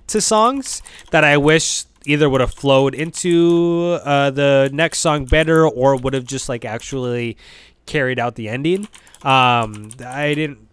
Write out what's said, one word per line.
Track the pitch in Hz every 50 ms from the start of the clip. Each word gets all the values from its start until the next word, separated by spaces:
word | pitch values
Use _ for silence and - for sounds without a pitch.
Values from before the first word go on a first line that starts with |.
| _ -
to | - 214
songs | 196 - 220 214 220 240 269 277 262 - - - - - - - - -
that | - 165 151
I | 147 143 147
wish | 139 151 156 165 156 - - - - _ _ _ - 143
either | 147 147 156 143
would | 131 135
have | 127 120 -
flowed | - - 139 135 135 139 135 131
into, | 123 156 170 165 - - 180 170 170 170 170 170 170 170 170 170 170 170 175 175 156 -
uh, | 143 143 143 139 143
the | 135 139 143 143 139 135 135 139
next | 135 143 160 165 - -
song | - 165 151 147 139
better | 123 - 156 160 156 165 160 160 156
or | 147 120 127 139 139
would | 131 120 131 131
have | 135 127
just, | 123 135 139 - -
like, | 127 120 110
actually | 95 107 117 - - - 135 123 123 120 120 120 117 110 _ - - - - - _ _ _ _ -
carried | - 151 135 127 127 120
out | 117 120 117
the | - 113 104
ending. | 110 127 139 160 180 196 208 - _ - _ - _ - -
Um, | 139 135 135 127 123 120 120 113 110 107 104 107 107 110 127 123
I | 123 127 143 147 147 147
didn't | 147 156 151 139 107 110 _